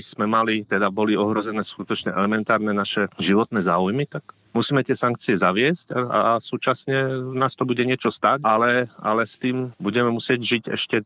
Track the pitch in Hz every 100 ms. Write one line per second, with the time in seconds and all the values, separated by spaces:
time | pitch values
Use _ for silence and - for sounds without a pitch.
0 | - - 107 113 113 110 104 98 101 98
1 | 107 101 104 110 107 107 101 - 98 104
2 | - 90 101 110 107 110 107 101 98 -
3 | 98 - 90 101 113 110 87 87 92 123
4 | 143 151 - - _ 117 113 143 123 131
5 | 123 120 - 113 90 95 135 175 - 127
6 | 123 113 104 117 - 123 - 127 - 135
7 | 135 131 127 127 131 - 131 123 127 127
8 | 113 - 107 135 127 110 117 123 120 -
9 | 107 110 113 - 127 127 127 - 101 113
10 | 120 117 - 123 113 120 - 104 - 113